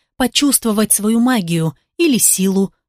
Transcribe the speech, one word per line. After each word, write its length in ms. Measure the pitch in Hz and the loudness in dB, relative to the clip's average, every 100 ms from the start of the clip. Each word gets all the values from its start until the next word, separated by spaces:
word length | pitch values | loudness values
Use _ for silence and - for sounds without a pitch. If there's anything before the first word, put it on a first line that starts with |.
| _ - | _ -6
почувствовать 760 | 247 - 285 240 233 208 208 | -4 0 0 0 -2 0 0
свою 260 | - 208 233 | 0 0 0
магию 580 | 247 247 165 165 160 - _ - | 2 0 0 -2 -2 -6 _ -2
или 220 | 339 240 | 0 2
силу, 540 | - - 190 190 196 _ | 0 0 0 0 -2 _